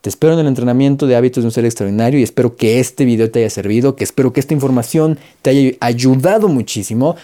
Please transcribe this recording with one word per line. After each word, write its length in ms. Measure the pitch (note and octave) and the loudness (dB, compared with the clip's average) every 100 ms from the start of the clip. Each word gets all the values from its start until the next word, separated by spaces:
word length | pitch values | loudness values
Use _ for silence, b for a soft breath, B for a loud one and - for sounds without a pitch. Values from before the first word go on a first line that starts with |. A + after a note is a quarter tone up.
Te 80 | - | -8
espero 260 | - D#3 | 0 0
en 40 | E3 | 2
el 80 | D3+ | 0
entrenamiento 600 | B2+ B2 B2 C#3 C#3 C#3+ | 0 0 2 2 2 2
de 80 | B2 | 2
hábitos 260 | B2 B2 | 2 0
de 60 | A#2 | -2
un 40 | |
ser 120 | A2+ | 0
extraordinario 560 | A#2 A#2 G2 G#2 A#2 C#3+ | -2 -2 -4 0 0 2
y 20 | |
espero 320 | A2+ - A#2+ | 0 0 -2
que 240 | A#2+ A2+ A#2 | 0 0 0
este 260 | C3 - | -2 -2
video 280 | C3 A2+ A2 | 0 2 0
te 80 | A#2 | 0
haya 100 | A2 | -2
servido, 460 | - G2 A2 C3+ C3+ | -2 -2 0 0 -2
que 80 | |
espero 280 | G#2 - C3 | -6 -4 -2
que 60 | B2 | -2
esta 160 | C3+ | -2
información 640 | D3+ C3+ B2+ A#2 D#3+ D#3 D#3 B B | -2 0 -2 -2 -2 0 -2 B B
te 80 | C#3+ | 0
haya 220 | C#3 C3 - | 2 2 0
ayudado 640 | A#2+ A#2+ B2+ C3 D3+ A3 G#3 | -4 0 2 2 2 2 2
muchísimo. 720 | C#3 A2 - G2 G#2+ C#3 E3+ | 0 -4 -8 -6 -2 -2 -4